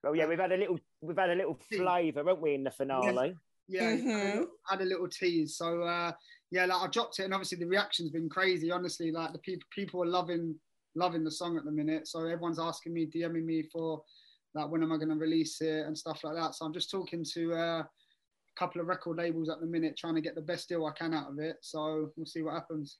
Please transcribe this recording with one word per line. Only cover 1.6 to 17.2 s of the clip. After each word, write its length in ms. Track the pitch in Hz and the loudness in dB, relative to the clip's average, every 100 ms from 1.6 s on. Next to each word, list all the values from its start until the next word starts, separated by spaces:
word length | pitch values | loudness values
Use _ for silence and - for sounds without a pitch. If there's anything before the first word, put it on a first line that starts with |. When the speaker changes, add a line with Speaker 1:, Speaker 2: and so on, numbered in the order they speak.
| - 208 | -6 0
Speaker 1:
flavour, 400 | 185 180 165 143 | 2 4 2 2
haven't 200 | 156 185 | 2 2
we, 120 | 156 | 2
in 100 | 139 | 2
the 80 | 135 | 0
finale? 640 | - 135 135 123 123 135 180 _ _ - | -2 0 2 4 4 2 -2 _ _ -6
Speaker 2:
Yeah, 220 | 185 226 | 0 2
yeah, 40 | 226 247 214 196 208 | 2 2 2 2 2
Speaker 3:
Mm-hmm. 80 | 349 - - | -2 -6 -4
Speaker 2:
had 120 | 190 | 0
a 40 | 190 | 2
little 240 | 185 180 | 0 -2
tease. 480 | - 185 170 151 - | 0 2 2 0 -2
So, 240 | 170 170 | -2 0
uh, 300 | 170 175 170 165 - - _ | 0 0 0 -4 -14 -20 _
yeah, 140 | 180 185 | 2 4
like, 160 | 185 | 4
I 60 | 180 | 2
dropped 320 | 180 226 - | 0 0 -2
it, 40 | 190 | -2
and 80 | |
obviously 240 | 190 185 180 | -2 -2 -4
the 100 | 170 | 2
reaction's 440 | 190 202 - 165 | 2 2 0 -2
been 180 | 160 160 | -2 -2
crazy. 420 | 185 190 180 165 | 2 4 4 2
Honestly, 400 | 180 175 - 165 | 0 -2 -2 -2
like, 220 | 165 160 | -2 -4
the 60 | 165 | -6
peop-, 300 | - 180 - | -6 -8 -6
people 300 | - 190 180 | -6 -4 0
are 60 | 170 | 2
loving, 480 | 180 170 170 170 156 _ _ _ 160 | 2 2 0 -2 -6 _ _ _ 0
loving 280 | 180 165 156 | 2 2 -2
the 60 | |
song 260 | 151 175 165 | -2 -2 -2
at 80 | 143 | 0
the 60 | |
minute. 360 | 151 151 156 156 | 0 0 0 -4
So 120 | 165 | -4
everyone's 380 | 165 165 170 160 | -2 -2 -2 -2
asking 340 | 165 165 165 | -2 -4 -6
me, 120 | 165 156 | -2 -2
D 220 | 165 170 | -2 -2
Ming 180 | 165 160 | -2 0
me 180 | 160 | 0
for, 380 | 156 170 160 156 - - _ _ _ | -2 -4 -2 -4 -8 -20 _ _ _
like, 160 | 156 143 | -6 -2
when 120 | 165 | 2
am 100 | 160 | 2
I 40 | 160 | 2
gonna 180 | 160 156 | 2 2
release 420 | 160 160 156 - | 4 2 2 0
it 260 | 160 156 147 | 0 0 -2
and 120 | 156 | -4
stuff 260 | - 151 | -6 -6
like 120 | 156 160 | -4 -2
that. 200 | 156 - | -2 -2
So 100 | 160 | -6
I'm 80 | |
just 160 | 170 - | -4 -4
talking 340 | 196 180 170 | -4 -4 -4